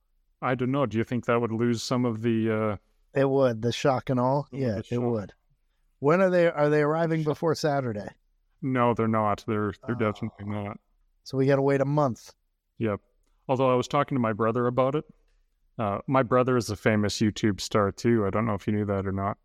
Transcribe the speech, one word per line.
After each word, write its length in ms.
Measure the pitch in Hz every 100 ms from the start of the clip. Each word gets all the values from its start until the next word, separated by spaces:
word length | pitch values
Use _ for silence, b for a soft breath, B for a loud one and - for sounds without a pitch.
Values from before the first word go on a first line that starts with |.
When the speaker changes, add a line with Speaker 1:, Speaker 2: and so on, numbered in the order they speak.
| _ _ _ -
Speaker 1:
I 120 | 139
don't 160 | 127 127
know. 160 | 139 127
Do 120 | 107
you 60 |
think 200 | 113 120 -
that 140 | 120
would 120 | 117
lose 300 | 110 120 113
some 220 | - 127
of 160 | 123 107
the, 280 | 117 113 113
uh, 260 | 110 110 101 _ _ _ -
Speaker 2:
It 100 | 139
would. 340 | 135 131 113
The 100 | 120
shock 380 | - 147 127 -
and 100 | 127
all? 260 | 123 143 139
Speaker 1:
Some 80 | 139
of 40 |
Speaker 2:
Yeah, 100 | 131
Speaker 1:
the 40 | 95
Speaker 2:
it 60 | -
Speaker 1:
shock. 140 | 120
Speaker 2:
would. 300 | 120 113 95 - _ _ _ _ _ -
When 200 | 139 175
are 80 | 190
they, 180 | 180 170
are 180 | 151 147
they 140 | 151
arriving 420 | 147 160 170 160
before 300 | 151 143 165
Saturday? 540 | 135 156 139 123 104 - - _ _ _ _
Speaker 1:
No, 300 | 139 131 120
they're 140 | 113 113
not. 360 | 110 107 101 -
They're, 260 | 107 104 98 -
they're 100 | 120
Speaker 2:
Oh. 160 | 110
Speaker 1:
definitely 320 | 107 113 - 101
not. 320 | 104 101 107 _ _ _ _
Speaker 2:
So 120 | - 131
we 100 | 135
gotta 160 | 139
wait 180 | 135 139
a 60 | 135
month. 460 | 147 139 107 - - _ _ _ -
Speaker 1:
Yep. 220 | 113 98 _ _ _ _ -
Although 220 | 127 131
I 40 |
was 140 | 123 123
talking 280 | 147 143 139
to 40 |
my 120 | 113
brother 340 | 104 113 117 120
about 280 | 123 131
it. 100 | 147 - _ _ _ _ _ _ -
Uh, 200 | 107 101 -
my 160 | 131
brother 340 | 117 127 127 127
is 140 | 107
a 60 | 104
famous 420 | 120 107 104 -
YouTube 420 | 110 - 110 92
star 300 | - 110 101
too. 320 | - 113 117 98
I 40 |
don't 160 | 104 113
know 80 |
if 120 | 101 -
you 60 |
knew 120 | 107 101
that 200 | 98 95
or 60 |
not. 240 | 95 98 -